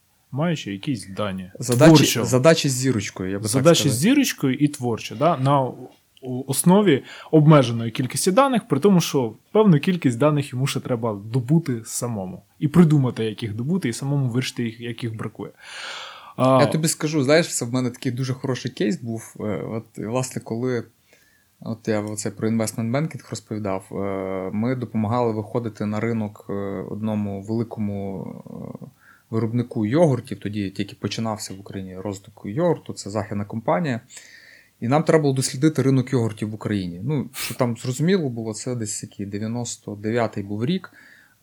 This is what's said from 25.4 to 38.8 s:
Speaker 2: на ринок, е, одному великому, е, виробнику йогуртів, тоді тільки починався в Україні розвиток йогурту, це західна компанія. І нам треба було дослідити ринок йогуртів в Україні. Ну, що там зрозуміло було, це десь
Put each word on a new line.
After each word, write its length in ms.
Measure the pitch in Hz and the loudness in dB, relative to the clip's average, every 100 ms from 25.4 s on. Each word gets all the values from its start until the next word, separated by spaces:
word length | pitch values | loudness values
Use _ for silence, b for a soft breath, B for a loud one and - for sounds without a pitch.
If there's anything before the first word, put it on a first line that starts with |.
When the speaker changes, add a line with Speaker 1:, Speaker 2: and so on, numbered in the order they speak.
| 104 127 117 110 104 | -4 -4 -4 -6 -4
Speaker 2:
на 140 | 107 | -2
ринок, 460 | 117 117 104 104 - | -2 -2 -4 -8 -8
е, 40 | 98 98 98 82 | -6 -6 -6 -8
одному 520 | 104 110 107 101 98 | -6 -4 -4 -4 -6
великому, 840 | 98 113 113 - 104 101 98 95 - - - - 50 - | -4 -4 -4 -4 -6 -4 -6 -8 -10 -14 -16 -14 -14 -14
е, 40 | - - b b b | -16 -20 b b b
виробнику 560 | 113 113 120 120 120 104 | -4 -2 -2 -2 -2 0
йогуртів, 540 | 139 175 120 - 98 | 4 4 2 -2 -8
тоді 300 | 101 104 98 | -6 -4 -4
тільки 260 | 98 98 - | -4 -8 -6
починався 540 | 104 - 113 104 - | -8 -4 -4 -4 -8
в 60 | 98 | -14
Україні 380 | 95 101 95 92 | -12 -12 -12 -10
розвиток 420 | 104 98 - - 104 | -8 -8 -12 -16 -10
йогурту, 480 | 110 175 147 - | -2 0 0 -4
це 160 | - 101 | -12 -6
західна 360 | 107 101 101 101 | -4 -4 -4 -6
компанія. 560 | 113 123 175 160 117 - B B B B B B - | -6 -2 0 0 -4 -6 B B B B B B -8
І 80 | 113 | 0
нам 160 | 147 | 2
треба 180 | 160 160 | 4 4
було 120 | 147 | 4
дослідити 480 | 135 131 131 156 156 | 0 -2 2 0 2
ринок 320 | 131 135 127 | 2 2 2
йогуртів 360 | 131 113 107 107 | 0 0 -4 -8
в 40 | |
Україні. 480 | 107 107 104 90 85 | -6 -4 -4 -4 -6
Ну, 260 | 113 151 - | -4 -4 -4
що 220 | - - 113 | -8 -8 -2
там 220 | 143 113 | -2 -2
зрозуміло 520 | 123 127 156 196 143 | -6 -2 0 0 0
було, 240 | 117 113 | -6 -8
це 220 | 107 - | -8 -6
десь 280 | 123 | -6